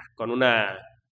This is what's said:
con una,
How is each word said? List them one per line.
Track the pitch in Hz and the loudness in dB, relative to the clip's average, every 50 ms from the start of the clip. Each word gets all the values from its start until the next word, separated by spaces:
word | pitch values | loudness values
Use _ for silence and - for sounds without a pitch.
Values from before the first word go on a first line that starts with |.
| - - _ | -10 -18 _
con | - 113 117 | -8 -6 -4
una, | 120 127 131 123 117 110 104 98 95 95 - - - _ _ _ | 0 2 2 4 4 2 0 -2 -6 -10 -14 -20 -20 _ _ _